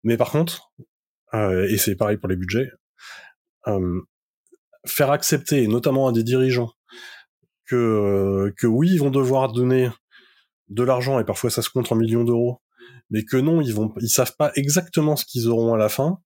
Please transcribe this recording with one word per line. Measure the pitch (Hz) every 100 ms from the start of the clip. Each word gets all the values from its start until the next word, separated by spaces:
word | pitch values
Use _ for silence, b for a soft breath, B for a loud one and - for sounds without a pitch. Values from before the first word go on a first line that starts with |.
Mais | 113 117
par | 120
contre, | 147 165 - _ _ - _ _ _ _
euh, | 110 104 92 95
et | 104
c'est | - 92
pareil | 104 107
pour | 95
les | 92
budgets, | 92 110 135 - _ _ B B B _ _ _ -
euh, | 98 90 90 - _ _ _ _ _ _ _ -
faire | - 139
accepter, | 143 - 147 - 147 110
notamment | 120 143 135 131
à |
des | 117
dirigeants, | 113 127 131 123 117 _ _ B B B B _ _ _ -
que, | 123
euh, | 113 107 101 98 98 98 101 -
que | 120
oui, | 113 170
ils | 180
vont | 143
devoir | 135 127 135 131
donner | 120 127 127 127 - _ b b b b _ _
de | 101
l'argent, | 123 127 127 135
et | 110
parfois | 107 120
ça | -
se | 110
compte | 131 120
en | 113
millions | 113 117
d'euros, | 117 117 120 123 _ B B B _
mais | 110
que | 110 131
non, | 143 165
ils | 135
vont, | 107 110 -
ils | 113
savent | - 123 -
pas | 147 -
exactement | 139 156 175 - 151 147
ce | -
qu'ils | 123 117
auront | 117 117
à | 113
la | 107
fin | - 147 190